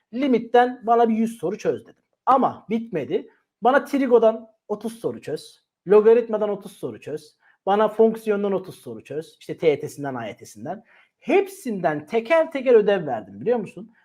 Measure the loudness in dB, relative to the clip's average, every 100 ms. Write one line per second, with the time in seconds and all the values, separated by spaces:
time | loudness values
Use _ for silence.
0 | _ -4 0 0 2 2 2 0 0 2
1 | 2 0 -2 -4 -8 -4 -4 -4 -8 _
2 | _ _ 2 2 2 -4 -6 -6 -4 -6
3 | -4 -6 -8 _ _ _ 2 2 0 -2
4 | 4 4 4 2 -8 _ -12 -10 -10 -8
5 | -8 -8 -10 -12 -12 _ _ _ 2 4
6 | 6 4 2 -2 -4 -6 -10 -12 -12 -12
7 | -14 -14 -16 _ _ _ -2 0 2 4
8 | 2 2 -4 -4 -2 -4 -8 -16 -16 -16
9 | -12 -12 -12 _ -16 -2 0 0 -2 -10
10 | -10 -8 -10 -14 -20 -16 -14 -14 _ _
11 | _ _ 0 0 0 -6 -10 -4 -2 -4
12 | -4 -6 0 0 0 -2 4 4 4 0
13 | -2 -8 -10 -8 -4 -4 -6 -14 -20 _